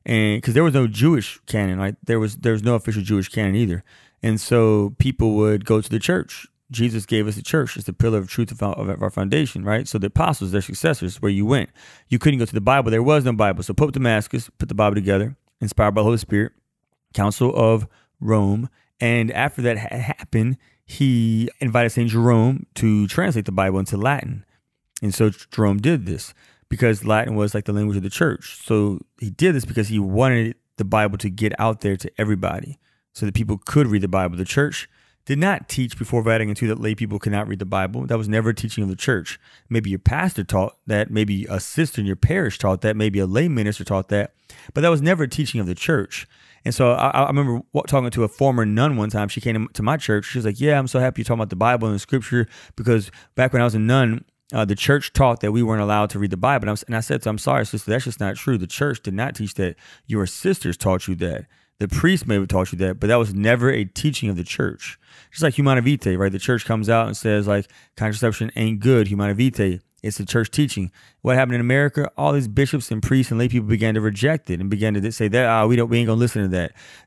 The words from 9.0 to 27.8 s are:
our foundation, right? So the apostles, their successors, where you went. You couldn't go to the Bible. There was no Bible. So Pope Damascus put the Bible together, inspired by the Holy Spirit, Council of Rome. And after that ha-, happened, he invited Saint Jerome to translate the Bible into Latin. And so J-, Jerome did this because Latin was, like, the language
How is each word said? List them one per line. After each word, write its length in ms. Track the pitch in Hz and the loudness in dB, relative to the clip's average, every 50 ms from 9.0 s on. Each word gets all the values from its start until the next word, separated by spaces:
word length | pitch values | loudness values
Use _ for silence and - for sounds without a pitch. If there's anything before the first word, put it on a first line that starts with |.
our 80 | 104 101 | -4 -4
foundation, 540 | - - 95 98 113 151 156 127 - - 98 | -2 -2 -2 0 0 0 0 -2 -4 -6 -4
right? 220 | 101 104 113 - | -2 -2 -2 -2
So 120 | - - 107 | -4 -4 -4
the 100 | 95 101 | -2 0
apostles, 420 | - - 160 170 147 - 98 92 | 0 0 2 0 0 -2 -2 -2
their 120 | 92 101 | -2 -2
successors, 600 | 95 - 92 - - 82 147 - - 92 95 - | -2 -4 -6 -2 -2 -2 0 -2 -4 -8 -6 -4
where 80 | - 101 | -2 0
you 160 | 101 98 101 | 0 0 2
went. 240 | 110 139 131 92 - _ - - - - - _ - | 2 0 0 -2 -4 _ -18 -20 -20 -20 -18 _ -2
You 100 | 127 117 | -2 2
couldn't 220 | - 151 143 127 | 2 2 2 2
go 40 | 113 | 0
to 100 | 110 - | -2 -2
the 60 | 110 | 0
Bible. 300 | 98 120 131 139 127 113 | 2 2 4 4 4 2
There 140 | 110 113 117 | 2 2 4
was 200 | 139 151 151 131 | 4 4 4 4
no 80 | 127 | 2
Bible. 300 | 117 107 107 101 92 85 | 2 2 2 2 2 0
So 100 | 92 - | -4 -2
Pope 200 | 98 - 151 147 | 0 2 2 2
Damascus 580 | - 135 127 120 110 107 107 - - 123 117 - _ - | 2 2 2 2 2 2 0 -2 -4 -6 -8 -8 _ -8
put 100 | - - | -6 -2
the 60 | 107 | 0
Bible 220 | 101 107 104 101 | 2 2 2 2
together, 400 | 104 95 101 98 98 104 127 135 - _ _ _ - | 2 2 2 2 2 0 -2 -6 -12 _ _ _ -8
inspired 320 | - 104 - - 107 104 | -6 -4 0 2 2 2
by 80 | 98 107 | 4 2
the 40 | 107 | 2
Holy 140 | 107 117 110 | 2 2 0
Spirit, 360 | - - - 101 110 - _ _ _ _ _ _ _ _ _ _ _ _ - | 0 0 0 0 0 0 _ _ _ _ _ _ _ _ _ _ _ _ -4
Council 400 | - 101 104 104 - 120 127 - | -2 0 0 0 2 0 2 4
of 320 | - 117 113 113 110 107 - _ _ _ _ _ - | 4 4 4 4 2 0 -4 _ _ _ _ _ -6
Rome. 500 | - 107 110 107 101 98 101 110 120 131 _ _ _ _ _ - | -2 2 2 4 4 2 2 0 -2 -6 _ _ _ _ _ -2
And 320 | 123 117 117 120 113 110 | 0 2 2 2 0 0
after 320 | - 98 127 143 - - | 0 -2 -2 -2 -2 -2
that 160 | 123 120 117 107 | -2 0 0 -2
ha-, 360 | 110 - - 120 120 104 - - | -4 -6 -6 -6 -4 -6 -6 -8
happened, 380 | - - - 113 110 120 131 - _ _ _ _ _ | -6 -2 0 2 2 2 0 -4 _ _ _ _ _
he 640 | - - - 143 135 127 117 113 113 113 110 117 123 - - | -10 -2 0 2 4 4 4 4 2 2 2 0 -2 -4 -4
invited 300 | 139 123 110 107 120 117 | -2 0 2 2 2 2
Saint 200 | - - 117 117 | 2 0 0 2
Jerome 560 | 110 117 117 120 120 113 110 123 135 - - - - | 2 4 4 6 6 6 6 4 2 0 -4 -10 -6
to 300 | - - 110 107 104 104 | 0 2 4 4 4 2
translate 380 | 95 - - 180 196 135 117 101 | 0 0 0 0 0 0 -2 -2
the 80 | - | -2
Bible 260 | 95 95 95 95 95 95 | 0 0 2 2 2 0
into 180 | 95 - - | -2 -2 -2
Latin. 480 | 98 104 131 143 139 - - - 101 - _ _ _ _ _ _ _ _ _ - - | -2 0 0 -2 -2 -4 -8 -10 -12 -14 _ _ _ _ _ _ _ _ _ -10 -6
And 120 | - 104 92 | -4 -2 0
so 160 | - 113 107 | 2 2 2
J-, 140 | 98 - - - | 2 -2 -10 -8
Jerome 260 | - - 110 101 98 101 | -2 0 2 2 2 2
did 280 | 104 147 170 139 95 | 2 0 0 0 -2
this 280 | 92 82 - - - - _ _ _ _ _ _ - | -4 -6 -8 -10 -14 -18 _ _ _ _ _ _ -6
because 360 | - - 127 117 110 98 - | -2 2 2 2 2 2 0
Latin 320 | 107 107 107 113 113 110 | 0 2 2 2 0 0
was, 180 | 104 104 104 - | 0 0 0 -2
like, 120 | 107 101 | -4 -4
the 60 | - | -2
language 260 | 104 104 | -2 0